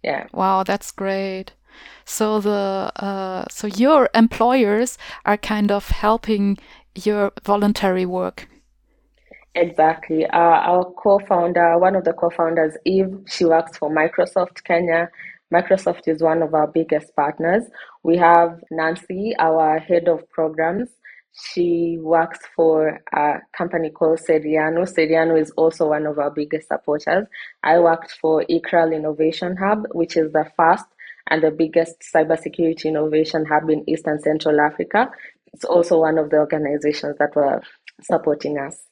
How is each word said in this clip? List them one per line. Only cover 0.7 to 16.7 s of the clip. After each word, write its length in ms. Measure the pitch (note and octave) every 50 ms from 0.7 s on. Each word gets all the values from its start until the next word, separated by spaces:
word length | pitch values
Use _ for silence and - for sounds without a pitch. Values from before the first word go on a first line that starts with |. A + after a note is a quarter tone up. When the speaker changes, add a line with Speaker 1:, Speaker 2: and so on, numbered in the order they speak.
| G3 G#3 - -
Speaker 2:
great. 600 | - - G3 F#3+ F#3+ G3 G3 F#3+ F#3+ F#3+ F#3+ - _ _ _ _ _ - - - - - _
So 360 | - - - A3 G#3+ G#3+ G#3+
the, 500 | G3+ G#3 G#3 G3+ G3 G3 G3 G3 F#3+ - -
uh, 480 | - - G3 G3 F#3+ F#3+ F#3+ F#3 F#3 - -
so 180 | - - -
your 420 | G#3 F#3+ G3 A#3+ C#4 D#4 C#4+ B3 - -
employers 840 | A3+ A3+ A#3 - - A3+ A#3+ B3+ C4+ A#3 G3+ G#3 A3 B3 B3 - - - - - - _
are 120 | - G#3
kind 340 | G#3 - - G#3+ G#3+ G#3 G#3
of 180 | G3+ G3+ - -
helping 680 | - - - G#3 A3 A#3 - A3 A3 G3+ G3+ G3+ G3 - - - - - _ _ _
your 360 | F#3+ - G#3 G#3 G#3 G3+ G3 _ - _
voluntary 640 | - G3+ G#3 G#3 G#3 G#3+ - - F#3+ F#3 F#3 F#3
work. 440 | F3+ F3+ F3+ F3+ F#3 _ - - _ _ _ _ _ _ _ _ _ _ _ _ _ _ _ _ _ - _ _ _ _
Speaker 1:
Exactly. 680 | F3 E3+ E3+ - - D#3 D#3+ E3 - - - D#3+ D#3 -
Uh, 120 | - -
our 540 | E3+ E3+ E3+ E3 - - F3+ F3+ F3+ F3+ F3+
co-founder, 840 | - - - G#3+ G3 G3+ G3 - G3 F3 E3+ F3 F3 F3 E3+ E3+ E3 E3+
one 160 | F#3 F#3 G3
of 80 | F#3 -
the 100 | E3 D#3+
co-founders, 600 | - - E3+ - - E3+ E3 E3+ E3 D#3+ D#3 D#3 - _
Eve, 380 | - F#3+ F#3+ F#3+ F#3 F#3+ G3 -
she 180 | - - - F#3
works 320 | E3 D#3+ D#3+ E3 - -
for 120 | - D#3 D3
Microsoft 760 | D#3 D#3 D#3 E3 - - E3+ - - F#3+ F3+ - _ - _
Kenya. 460 | - F3 E3+ F3 E3+ E3 E3+ E3+ E3+ _ - - - - _ _ _ E3
Microsoft 540 | F3 F3 - F#3+ F#3+ - - E3+ - -
is 140 | D#3+ D#3+ D#3
one 200 | E3 D#3+ D#3+ E3
of 120 | E3 D3+ D#3+
our 140 | D#3 D3+
biggest 480 | D3+